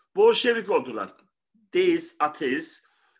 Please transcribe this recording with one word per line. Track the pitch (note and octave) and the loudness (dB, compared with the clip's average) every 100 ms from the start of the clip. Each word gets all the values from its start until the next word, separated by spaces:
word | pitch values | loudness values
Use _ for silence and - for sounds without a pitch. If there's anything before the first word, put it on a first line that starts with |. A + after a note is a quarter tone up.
| _ F#3 | _ 4
Bolşevik | A3 A3 B3 A#3 F#3+ | 4 6 2 -2 0
oldular. | E3+ B2+ G#2+ F#2+ - _ _ _ _ _ | -2 -2 -10 -10 -14 _ _ _ _ _
Deist, | F3 F#3 E3 E3 - | 0 2 0 -2 -4
ateist, | D3+ D3 C#3 C#3+ E3 - _ _ _ _ | -4 -2 -4 -4 -6 -16 _ _ _ _